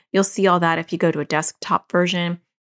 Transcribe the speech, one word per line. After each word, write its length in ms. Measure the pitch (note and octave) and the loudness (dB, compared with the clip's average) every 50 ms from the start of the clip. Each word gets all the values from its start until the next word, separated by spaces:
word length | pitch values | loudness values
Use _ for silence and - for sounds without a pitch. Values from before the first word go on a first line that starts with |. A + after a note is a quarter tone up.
| _ _ | _ _
You'll 120 | - F#3+ G3 | 0 0 0
see 240 | F#3+ - - F#3+ F#3+ | 0 0 0 2 4
all 120 | F3 F3 | 4 4
that 180 | E3+ E3 E3 D#3+ | 4 2 0 -2
if 120 | E3 - | -4 -6
you 60 | F3 E3 | -4 0
go 140 | F3+ E3+ | 0 0
to 80 | D#3 D3+ | 0 -2
a 60 | D3 | -4
desktop 680 | - D#3 D3+ D#3 - - _ - - E3 - - _ | -2 -2 -2 -2 -4 -8 _ -6 -4 -4 -4 -2 _
version. 480 | - F3 F3+ F3 F#3+ F3 F3 E3+ F3 E3+ _ _ _ _ | 0 0 0 0 -2 -2 -4 -4 -6 -8 _ _ _ _